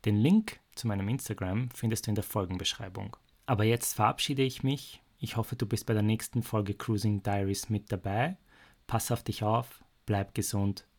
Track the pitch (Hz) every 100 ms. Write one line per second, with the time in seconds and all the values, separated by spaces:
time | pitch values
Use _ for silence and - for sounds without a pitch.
0 | - 104 127 214 214 - _ - 113 101
1 | 98 135 - 104 92 101 123 - 113 110
2 | - 104 - 110 92 92 95 - 98 98
3 | 101 - _ _ - 104 110 120 - -
4 | 107 - - 135 135 - 131 139 - -
5 | _ _ 117 120 113 120 104 110 - 107
6 | 104 110 - 120 113 110 101 101 - 107
7 | 107 104 101 101 98 98 - 107 - 98
8 | 98 101 143 190 _ - - _ - 110
9 | - 120 - - 107 113 123 - - _
10 | - 101 98 - 98 101 98 98 -